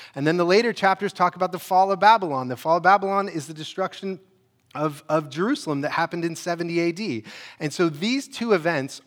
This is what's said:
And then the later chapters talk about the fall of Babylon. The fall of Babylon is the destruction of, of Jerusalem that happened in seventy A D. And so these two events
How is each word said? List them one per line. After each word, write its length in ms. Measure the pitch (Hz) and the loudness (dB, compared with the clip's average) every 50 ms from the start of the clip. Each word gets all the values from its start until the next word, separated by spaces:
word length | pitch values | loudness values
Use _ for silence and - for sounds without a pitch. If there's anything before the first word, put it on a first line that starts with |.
| - - - | -18 -14 -6
And 100 | 143 139 | -2 0
then 120 | 156 170 | 2 2
the 80 | 180 175 | 2 4
later 260 | 170 185 214 226 240 | 4 4 4 4 2
chapters 400 | 202 - 196 190 190 185 202 190 | 0 2 2 2 2 2 -2 -6
talk 240 | - - 180 175 - | 0 0 0 0 0
about 160 | 180 185 180 | 0 -4 -4
the 80 | 170 170 | -4 -6
fall 320 | - - 190 185 190 196 | -4 2 4 4 4 4
of 80 | 196 175 | 4 4
Babylon. 480 | 196 208 226 220 190 160 139 131 127 | 6 6 6 6 4 -2 -2 -2 -2
The 80 | 123 127 | -4 -6
fall 220 | - - 160 165 | -4 0 0 2
of 60 | 175 165 | 4 6
Babylon 440 | 185 196 202 196 196 196 196 196 | 6 6 6 4 0 0 0 0
is 200 | 202 165 165 131 | -2 -4 -8 -8
the 60 | 151 160 | -8 -12
destruction 640 | 151 156 - - - 190 185 - - - 196 190 - _ _ _ _ _ _ _ _ _ _ - | -14 -14 -12 -8 -6 -6 -6 -6 -8 -8 -8 -8 -8 _ _ _ _ _ _ _ _ _ _ -6
of, 300 | 143 151 156 143 139 - - | -4 -4 -4 -4 -6 -6 -2
of 200 | 156 160 156 143 | -2 -2 -2 -2
Jerusalem 520 | 131 156 190 233 285 285 - 160 143 139 | -4 -2 -2 0 -2 -2 -2 -4 -4 -2
that 100 | 143 143 | -2 -2
happened 320 | - - 170 165 - 170 165 | -2 -2 -2 -2 -4 -4 -4
in 120 | 170 165 | -4 -6
seventy 440 | - - 180 170 165 170 170 170 170 | -6 -6 -6 -4 -4 -4 -2 -2 0
A 120 | 170 170 | 0 0
D. 320 | 165 180 220 190 123 110 107 - - - - - - - | -2 -4 -4 -4 -4 -6 -8 -12 -18 -18 -18 -18 -12 -6
And 140 | 160 147 - | -6 -6 0
so 160 | - 180 170 | 0 0 0
these 380 | 151 139 180 226 254 277 - | 0 -2 -2 -2 -2 -2 -4
two 260 | - - - 233 233 208 | -8 -8 -6 0 2 2
events 480 | 175 151 170 165 143 131 139 - - _ | 2 2 0 -2 -2 -4 -6 -10 -16 _